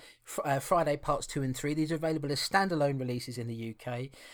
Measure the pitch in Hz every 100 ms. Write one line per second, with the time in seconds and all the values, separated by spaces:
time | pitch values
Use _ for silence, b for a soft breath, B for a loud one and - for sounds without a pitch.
0 | B B - - 147 139 - 175 151 143
1 | - 143 - 147 135 127 143 151 156 160
2 | 160 156 143 143 - 196 190 160 143 135
3 | 127 123 127 120 117 113 113 113 - 123
4 | 135 B B